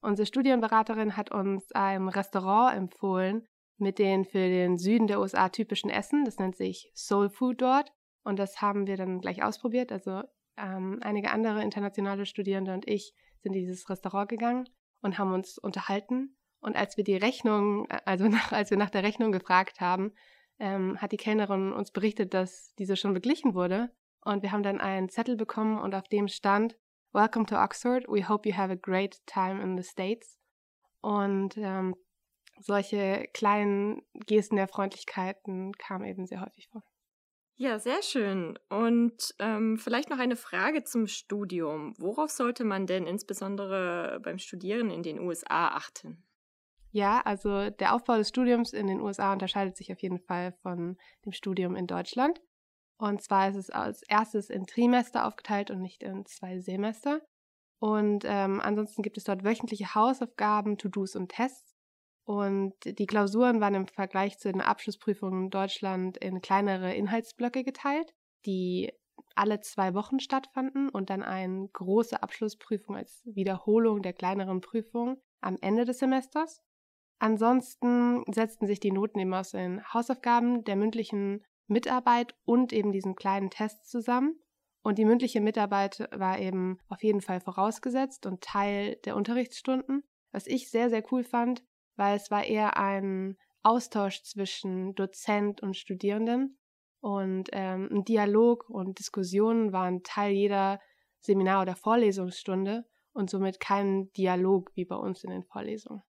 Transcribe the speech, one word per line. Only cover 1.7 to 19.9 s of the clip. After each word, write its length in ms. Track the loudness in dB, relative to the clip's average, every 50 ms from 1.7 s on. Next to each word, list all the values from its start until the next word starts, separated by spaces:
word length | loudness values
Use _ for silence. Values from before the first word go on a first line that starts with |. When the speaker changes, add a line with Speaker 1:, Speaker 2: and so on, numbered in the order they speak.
Speaker 1:
ein 380 | 0 0 2 2 2 0 -2 0
Restaurant 680 | 0 -2 -4 0 -2 -2 2 4 6 6 6 6 4
empfohlen 680 | 2 -2 -6 -6 -4 -2 0 2 2 2 2 0 -2 -4 _ _ _ _ _ _ _
mit 200 | 0 0 2 4
den 280 | 4 4 6 4 2
für 240 | 2 2 2 4 4
den 280 | 4 4 4 4 2 2
Süden 300 | 4 4 4 6 6 4
der 140 | 4 2
U 20 | 0
S 120 | 0 2
A 120 | 2 2 2
typischen 420 | 2 -2 -2 -2 -2 -2 -2 0
Essen. 360 | -2 -2 -2 2 2 2 2
Das 120 | 2 0 -2
nennt 200 | -4 -4 -2 -2
sich 340 | -4 -4 -4 -6 -14 -18 _
Soul 360 | -14 -4 0 2 2 2 2
Food 320 | 0 0 -2 -2 0 2
dort. 320 | 2 4 4 2 2 0 _ _ _ _ _ _ _
Und 140 | -4 -2 -2
das 220 | -2 -4 -4 -2
haben 260 | -2 0 0 0 0 -2
wir 100 | -2 -2
dann 240 | -2 -4 -4 -2
gleich 200 | -2 -4 -2 0
ausprobiert. 520 | 0 -2 -2 -2 -4 -2 0 0 -2 -2 -6
Also, 300 | -8 -6 -6 -6 -6 -8 -12 _ _ _ _ _ -10
ähm, 420 | -8 -8 -6 -6 -4 -4 -6 -6
einige 300 | -4 -2 -2 -2 0 0
andere 320 | 0 2 2 2 0 0 -2
internationale 600 | -2 -2 -2 -4 -4 -2 -2 -2 -2 -2 -4 -6
Studierende 480 | -6 -6 -4 -2 0 0 0 -2 -2 -4
und 120 | -6 -2 -2
ich 260 | -2 -2 -2 -8 _ _ _ _ _ _ _
sind 120 | -4 -2
in 60 | -2
dieses 280 | -2 -4 -6 -8 -6 -8
Restaurant 400 | -8 -6 -6 -4 -2 -2 -2 -2
gegangen 400 | -4 -2 0 0 0 -2 -4 -6 _ _ _ _ _ _
und 160 | -4 -4 -2 0
haben 160 | 0 0 0
uns 240 | 0 -2 -4 -12 -8
unterhalten. 800 | -8 -6 -6 -6 -4 -2 -4 -4 -2 -2 -4 -4 -4 -6 _ _ _ _ _ _
Und 160 | -8 -4 -2
als 220 | -2 -2 -2 -2 -2
wir 60 | 0
die 120 | 2 2
Rechnung, 720 | 2 2 0 0 2 2 2 4 4 4 2 2 0 -2 -4
äh, 100 | -6 -6 -2
also 200 | -2 0 2 4
<laughs> 20 | 4
nach, 240 | 4 4 2 0
als 180 | 0 -2 0 2
wir 80 | 2 2
nach 120 | 2 2
der 140 | 0 0 0
Rechnung 280 | 0 0 2 2 2
gefragt 480 | 2 0 2 4 4 4 4 2 -4 -4
haben, 320 | 0 0